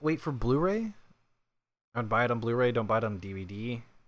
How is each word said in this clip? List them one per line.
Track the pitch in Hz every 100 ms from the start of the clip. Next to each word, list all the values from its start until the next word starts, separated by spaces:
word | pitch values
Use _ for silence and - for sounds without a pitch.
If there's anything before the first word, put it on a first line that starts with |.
wait | 151 160
for | 160
Blu-ray. | 131 113 139 180 214 226 - - - _ _ _ _ _ _ _ 120
I'd | 110
buy | 110 120
it |
on | 117
Blu-ray. | 113 120 123
Don't | 117 107
buy | 110
it |
on | 110 101
D | 98
V | 95 92
D. | 101 117 117 - -